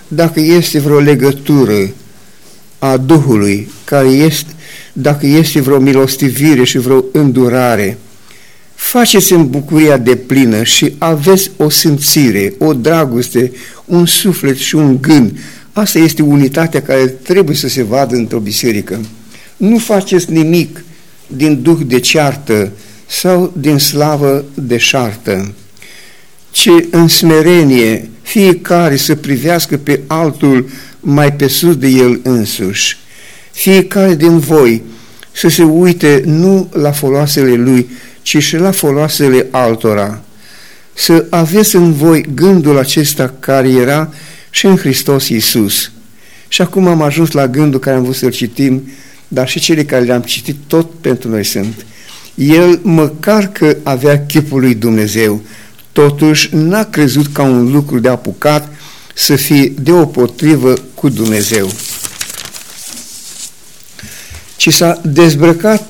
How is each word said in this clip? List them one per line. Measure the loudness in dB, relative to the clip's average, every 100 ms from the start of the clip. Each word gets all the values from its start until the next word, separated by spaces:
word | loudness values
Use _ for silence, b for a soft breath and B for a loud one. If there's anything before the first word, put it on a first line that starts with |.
| B
dacă | -2 0 0
este | 2 2 2 -2
vreo | 2 2
legătură | 4 2 0 -2 0 2 2 0 -2 -8 b b b b b b b -6
a | -2 0
Duhului, | 2 2 4 0 0 -2 -6 -16
care | -2 2 4
este, | 4 2 0 -8 B B B B
dacă | -4 -2 0 2
este | 2 2 0
vreo | 2 2
milostivire | 4 2 2 0 -4 0 2 2
și | 2 0
vreo | 2 0 2
îndurare, | 0 0 2 0 2 0 0 -4 -8 -16 b b b b b b -12
faceți | -4 0 2 0 2
în | 2 2
bucuria | -2 -2 2 2 2
deplină | 2 0 0 0 2 0
și | 0 0 -2 -2
aveți | -2 0 2 2 0 -2
o | -2
simțire, | 0 0 0 0 2 2 2 -2 -2
o | -2
dragoste, | 0 0 0 0 -2 -4 -2 -2 -6 B B -2
un | 0 2
suflet | 0 -2 -2 -2 -4
și | -2 0
un | 2 2
gând." | 2 4 2 B B B B
Asta | -6 -2 2
este | 2 2
unitatea | 2 2 2 0 -2 -4
care | -2 0 0
trebuie | -2 -2 0 0 -2
să | -4
se | -4
vadă | -2 -2 -2 -2
într-o | -4 -4
biserică. | -6 -4 -4 -4 -6 -10 -10 -16 B B B B
Nu | 0 0
faceți | 0 -2 0 -2 0
nimic | 0 2 0 -2 -8 -20 b b b -16
din | -4 -2 0
duh | 2 0 0
de | -2
ceartă | 0 0 0 -4 -2 -2 -2 B B B -14
sau | -4 0 0 0 -2
din | 0 0
slavă | 0 -2 -2 0 0 -2 -4
de | -10 -4 -2
șartă, | 0 -2 -4 -6 -6 -4 -6 -14 -20 B B B B B B B -10
ci | -2 4 4 4
în | 2 2
smerenie | 2 2 4 4 4 4 2 2 -2 -6 -16
fiecare | -4 2 2 2 0 0 2 0
să | -2 -4
privească | -4 -4 -2 -2 -2 -4
pe | -2 -4 -4
altul | -4 -4 0 2 2 -2 B B B
mai | -2 0 0
pe | 0 -2
sus | 0 0 2
de | 2
el | 2 2 0
însuși. | -2 -2 -2 -6 -6 -4 -6 -8 B B B B B
Fiecare | -4 2 2 2 0 0 2
din | 4 2
voi | 4 4 4 2 B B B B B
să | -2 0
se | 4
uite | 4 4 2 2 2 2 2
nu | 0 2 2 0
la | -2 -2
foloasele | -2 -2 0 0 0 2
lui, | 2 2 0 0 B B B
ci | -4 -2
și | -2 0
la | -2
foloasele | 0 -2 0 -2 0 2 2 0
altora. | 0 0 0 -2 -2 -4 -8 -18 B B B B B B
Să | -6 2 2 2
aveți | -2 0 2 2 2
în | 2
voi | 2 2 2 -2 0
gândul | 2 4 2 0
acesta | 0 -2 -2 -2 -6 -6
care | -2 0 2
era | 2 2 0 -4 B B B B
și | -2 2
în | 2
Hristos | 0 -2 0 -2 0
Iisus. | -2 -2 -2 -2 -2 -8 -14 -20 b b b b
Și | -4
acum | -2 0 2
am | 2
ajuns | 0 0 0
la | 0 0
gândul | 0 0 0
care | -2 -2
am |
vrut | -2 -2
să-l | -4
citim, | -4 -6 -2 -2 -2 B B B B B
dar | -6 -4
și | -4
cele | -2 0
care | 0 -2
le-am | 0 -2
citit | -4 -8 -10 -12 -2
tot | -2 -2 -6
pentru | -4 -4 -4
noi | -4
sunt. | -4 -6 -8 -10 B B B B B -4
El, | 2 4 4 2
măcar | 2 2 0 -2 -2 0 -2
că | 0 0 0
avea | -2 -2 0 0 0
chipul | -4 -2 0
lui | 0 0
Dumnezeu, | 0 0 -2 0 0 -2 B B B B -4
totuși | 2 2 2 2 2 0 -2
n-a | 0 0
crezut | -2 0 0 0 -2
ca | -2
un | 0 2 2
lucru | 0 0 -2
de | 0
apucat | -2 -6 -4 0 0 -4 B B B B -6
să | -2 0
fie | 2 2 2 0
deopotrivă | 2 2 2 0 -2 0 0 2 2 0 -4
cu | -4 -4
Dumnezeu, | -2 -2 -2 -2 -2 -4 -8 -14 -14 -14 -12 -14 -14 -18 -18 -20 -20 -18 -18 -20 -20 -20 -18 -20 -20 -20 -20 -20 -20 B B B B B -6
ci | -2
s-a | 0 0 -2 -2
dezbrăcat | 2 2 4 2 2 0 -2